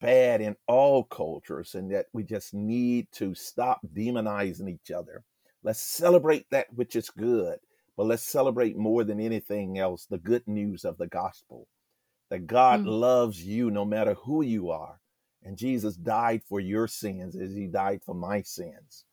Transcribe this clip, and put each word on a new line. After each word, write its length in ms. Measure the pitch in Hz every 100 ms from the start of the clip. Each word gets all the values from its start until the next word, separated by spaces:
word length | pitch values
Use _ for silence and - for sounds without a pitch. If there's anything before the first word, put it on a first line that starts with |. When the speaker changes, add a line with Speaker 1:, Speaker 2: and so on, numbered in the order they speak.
Speaker 1:
bad 400 | 120 127 123 113
in 160 | 107 101 -
all 380 | 123 139 135
cultures, 720 | 113 - 80 73 - 76 85
and 180 | 95 95
that 140 | 98 -
we 100 | 117
just 320 | 95 104 -
need 540 | 101 107 120 123 120 -
to 220 | - 98
stop 460 | 90 - - 123 - -
demonizing 760 | 78 113 120 107 104 98 78 95
each 200 | 85 -
other. 320 | 85 - - _ _ _ _
Let's 180 | - 110
celebrate 680 | - - 175 175 151 151 -
that 220 | 135 -
which 240 | 120 120 117
is 140 | -
good, 480 | - 117 117 87 80 _ _ _ -
but 100 | 107
let's 160 | 117
celebrate 540 | - 143 131 120 117 -
more 260 | 107 117
than 160 | 107 104
anything 580 | 113 110 - 104 95 95
else 280 | 95 87 -
the 120 | 95
good 280 | 87 120 104
news 380 | 107 104 90
of 140 | 90 85
the 100 | 87
gospel, 580 | 87 92 - _ 120 - _ _ _ _ _ -
that 160 | 92 85
God 360 | 117 127 107
Speaker 2:
Mm. 180 | 101 110
Speaker 1:
loves 420 | 120 127 117 92
you 300 | 90 110 120
no 120 | 101
matter 300 | 101 107 107
who 280 | 98 123 156
you 280 | 135 110 87
are. 300 | 80 78 - _ _ _ _
And 140 | 95 95
Jesus 400 | 123 127 104 87
died 460 | 85 110 117 117
for 160 | - 101
your 260 | 95 107 113
sins 480 | - 107 92 92
as 180 | - 95
he 120 | 101 95
died 360 | 98 98 101
for 100 | -
my 280 | 90 87 104
sins. 600 | 92 - 85 - _ - _